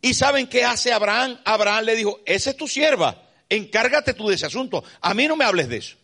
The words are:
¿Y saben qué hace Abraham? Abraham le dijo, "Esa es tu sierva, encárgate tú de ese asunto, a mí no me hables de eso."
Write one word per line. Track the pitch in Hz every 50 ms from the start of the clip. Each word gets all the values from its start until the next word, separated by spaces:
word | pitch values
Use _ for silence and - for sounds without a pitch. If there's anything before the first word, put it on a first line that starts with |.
¿Y | - 254 247
saben | - 262 277 285 277 254
qué | 254 - 247 240
hace | 240 240 226 - 247 240
Abraham? | 214 208 202 208 233 254 262 247 233 _
Abraham | 196 220 214 208 202 202 220 220
le | 220 226
dijo, | 226 214 202 202 - -
"Esa | - 185 196 - 277
es | 269
tu | 269 311 262
sierva, | - 269 294 311 285 202 165 131 - - _ _ _ _ _ _
encárgate | 196 214 202 - - 214 226 254 254 302 - - 254
tú | - 220 214
de | 190
ese | - -
asunto, | 156 - 240 262 254 170 160 - - - -
a | - 170 196
mí | 214 269
no | 311 311
me | 311 277
hables | 226 196 175 147 123
de | 120 107
eso." | - - - _